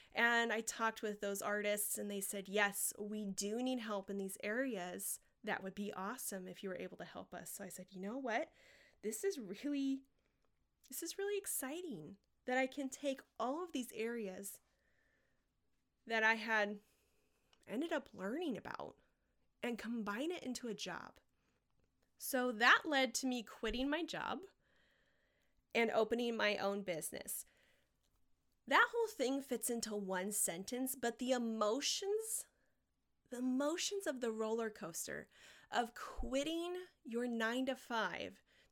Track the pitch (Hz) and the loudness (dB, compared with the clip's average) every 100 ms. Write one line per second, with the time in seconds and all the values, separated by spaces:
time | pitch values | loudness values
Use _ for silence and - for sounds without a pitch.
0 | - - 233 233 233 220 220 - 226 220 | -6 4 6 6 6 2 0 0 0 2
1 | 220 208 202 202 208 208 208 208 - - | -2 -2 -2 0 0 2 2 2 0 -2
2 | 208 202 196 208 190 196 202 190 - - | -2 -2 -2 -4 0 4 4 4 -2 -2
3 | 208 214 208 190 202 220 254 254 220 202 | -4 -4 -2 -2 -2 0 2 0 0 -4
4 | 190 196 190 - 208 226 269 208 175 180 | -2 -4 -4 -4 -2 0 0 -2 -4 -4
5 | 190 - - _ 214 190 190 185 202 - | -6 -6 -10 _ -4 -2 -4 -4 -6 -4
6 | 196 254 - 196 185 180 196 185 180 180 | -4 -4 -6 -6 -8 -8 -8 -6 -8 -8
7 | 180 175 185 180 175 - 196 - 185 190 | -10 -10 -10 -10 -10 -10 -10 -10 -12 -8
8 | 190 247 269 226 320 - - - - _ | -6 -4 -2 0 -2 -6 -20 -20 -20 _
9 | 208 226 392 311 202 196 285 285 269 269 | -6 0 0 0 -4 -4 -2 0 2 0
10 | - _ _ _ _ _ _ _ - 262 | -4 _ _ _ _ _ _ _ -12 -8
11 | 339 - 403 403 392 - 262 320 359 202 | -6 -2 -2 0 -2 -4 -4 -4 -6 -6
12 | 160 196 _ _ - 254 262 262 269 - | -8 -14 _ _ 0 2 2 0 -4 -2
13 | 285 269 - - 240 294 359 277 233 - | -2 -2 -6 -4 -2 -2 -2 -4 -4 -4
14 | 226 240 202 185 196 - _ _ _ _ | -4 -2 -4 -6 -10 -12 _ _ _ _
15 | _ _ _ _ _ _ _ _ _ _ | _ _ _ _ _ _ _ _ _ _
16 | - 226 220 226 220 220 208 208 - _ | -2 4 6 4 4 4 4 0 -10 _
17 | _ _ _ _ _ _ - 202 330 320 | _ _ _ _ _ _ -6 -4 0 -2
18 | - 196 190 269 349 208 - - 71 - | -4 -6 -4 -2 -2 -4 -6 -8 -8 -12
19 | _ _ _ _ _ _ 240 220 220 233 | _ _ _ _ _ _ -4 -4 -4 -4
20 | 208 202 311 359 - 240 247 202 185 170 | -2 -2 -2 -2 -4 -6 -4 -6 -6 -8
21 | - - _ _ _ _ _ _ _ _ | -10 -16 _ _ _ _ _ _ _ _
22 | _ _ - 262 247 214 240 - - 285 | _ _ -2 0 0 6 8 8 6 4
23 | 262 - 269 247 214 - 226 233 269 302 | 4 2 0 0 -4 -4 -2 0 2 0
24 | 320 165 - 254 381 _ _ _ _ _ | 0 -4 -2 -4 -6 _ _ _ _ _
25 | _ _ _ _ _ _ _ 226 233 - | _ _ _ _ _ _ _ 2 4 6
26 | 220 233 240 226 208 208 196 202 196 165 | 4 4 2 2 2 4 2 0 -2 -2
27 | - - - - - _ _ _ _ _ | -4 -6 -6 -8 -8 _ _ _ _ _
28 | _ _ _ _ _ _ - 285 480 466 | _ _ _ _ _ _ 4 6 8 4
29 | 453 - 254 277 269 233 - 233 220 208 | 0 0 0 0 -2 -2 -2 -2 -2 -4
30 | 190 185 196 208 - 170 190 247 262 - | -2 -2 0 2 0 0 -4 -2 -2 0
31 | 240 233 247 254 233 220 214 247 285 - | -2 0 2 2 2 2 4 4 2 0
32 | 392 440 440 - - _ _ _ _ _ | 2 0 0 -4 -6 _ _ _ _ _
33 | _ _ _ 247 254 254 285 339 - 403 | _ _ _ -2 2 2 2 2 0 -2
34 | 370 262 240 220 220 226 226 214 165 165 | -2 0 -2 0 0 2 0 -4 -6 -6
35 | - 147 - - - - - - 226 - | -4 -6 -8 -16 -20 -20 -2 0 0 -4
36 | - - 233 262 294 330 339 359 359 _ | -8 -4 0 2 2 0 -2 -4 -8 _
37 | 285 226 247 233 226 240 262 262 - 233 | -6 -2 0 2 2 2 0 -2 -2 0
38 | 196 165 - 202 _ _ _ | 0 -2 -6 -8 _ _ _